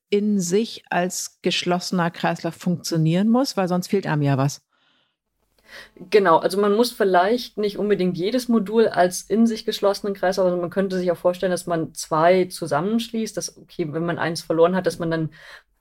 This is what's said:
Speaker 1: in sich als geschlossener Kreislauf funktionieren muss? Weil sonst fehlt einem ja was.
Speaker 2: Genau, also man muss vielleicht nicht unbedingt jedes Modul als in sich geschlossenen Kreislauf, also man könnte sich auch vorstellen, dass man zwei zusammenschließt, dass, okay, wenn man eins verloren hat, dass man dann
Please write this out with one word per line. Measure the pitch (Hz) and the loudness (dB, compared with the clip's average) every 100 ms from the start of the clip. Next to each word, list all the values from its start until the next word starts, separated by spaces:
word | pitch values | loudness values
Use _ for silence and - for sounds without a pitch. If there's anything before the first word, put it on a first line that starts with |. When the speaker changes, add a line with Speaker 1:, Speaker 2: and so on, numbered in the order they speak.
| - | -2
Speaker 1:
in | 202 214 202 | 0 2 0
sich | 170 196 226 - - | 0 0 -2 -6 -6
als | 175 180 - - _ | -2 -2 -4 -10 _
geschlossener | 185 175 180 180 - 185 170 | -4 -2 -2 -2 -2 -2 -2
Kreislauf | - 165 170 170 | -2 -4 -2 -6
funktionieren | - 185 175 - 165 160 175 214 | -6 -4 -4 -2 0 2 2 2
muss? | 240 269 - | 2 0 -2
Weil | 180 | -2
sonst | 180 - | -2 -2
fehlt | 202 151 | -2 -2
einem | 151 | 0
ja | 139 131 | 0 2
was. | 139 - _ _ _ _ _ _ _ _ _ _ _ - - - 175 | 0 -4 _ _ _ _ _ _ _ _ _ _ _ -20 -20 -20 2
Speaker 2:
Genau, | 214 185 165 | 4 6 4
also | 170 190 | 4 0
man | 202 | 2
muss | 208 240 | 2 2
vielleicht | - 196 185 190 247 - - | 0 2 4 4 0 -4 -4
nicht | 208 196 | -4 -2
unbedingt | 208 196 180 156 | 0 0 0 -2
jedes | 190 254 247 | -2 -2 2
Modul | 226 190 226 220 | 0 2 2 2
als | - 180 - | 4 0 0
in | - 208 226 | -2 2 2
sich | 220 | 0
geschlossenen | - 214 202 196 208 | -6 -2 0 0 -4
Kreislauf, | 196 180 190 185 | -2 -2 2 0
also | 180 | 0
man | 175 | -4
könnte | 196 190 185 | -2 -2 -2
sich | 180 | -2
auch | 165 | 0
vorstellen, | 180 180 190 | 0 0 -2
dass | 175 - | -2 -2
man | 165 156 | -4 -4
zwei | - - 156 170 185 | -8 -2 2 4 4
zusammenschließt, | 180 - 156 143 190 233 226 226 214 - | 2 -4 -2 -2 0 -2 -4 -6 -6 -6
dass, | - - | -10 -12
okay, | - - 160 | -14 -8 -6
wenn | 151 | -4
man | 170 165 | -4 -4
eins | 156 165 | -4 -6
verloren | - 165 170 185 | -2 2 2 2
hat, | 180 | -2
dass | 170 | -2
man | 170 | -4
dann | 165 156 - - - _ _ | -2 -4 -8 -20 -20 _ _